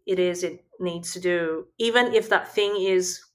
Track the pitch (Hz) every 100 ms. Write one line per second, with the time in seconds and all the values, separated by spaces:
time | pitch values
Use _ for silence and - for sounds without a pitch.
0 | - 185 180 175 175 - _ - 180 170
1 | 170 180 180 175 165 160 - _ 233 233
2 | 247 220 - 196 - - 202 202 190 185
3 | 185 - -